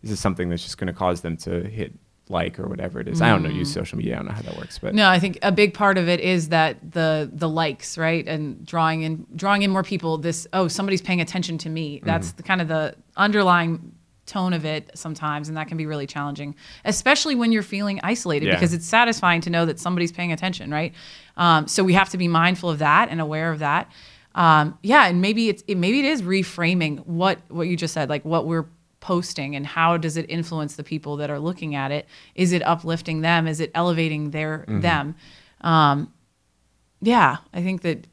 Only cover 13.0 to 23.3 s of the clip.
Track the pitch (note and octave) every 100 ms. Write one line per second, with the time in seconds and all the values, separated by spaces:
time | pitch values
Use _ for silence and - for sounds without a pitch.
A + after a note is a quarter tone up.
13 | _ - G3+ G#3 F#3+ F3 E3 E3 E3 -
14 | _ _ - G3+ F#3 F3 D#3 D#3 C#3+ -
15 | D#3+ D3+ D3+ D3 D3+ D#3 D#3 E3 D3+ D3+
16 | C#3 D3 C#3+ C#3+ C#3+ C#3+ - - - F#3+
17 | - D4 D#4+ C4 A#3 A3+ G3+ G3 G3+ G3
18 | F3+ A#3 F3 D3 D#3 - F3 E3+ E3 A3
19 | A#3+ A3+ F3+ E3+ E3 E3+ E3 E3 F3+ F3+
20 | E3+ F3 F3 D#3+ F#3 F3 - D3+ E3 -
21 | - - - - F3 D#3+ D3+ - F#3+ F3+
22 | F#3+ F#3 F3 E3 E3+ F3+ F3 D3+ D3+ D#3
23 | A#3 E3 D3+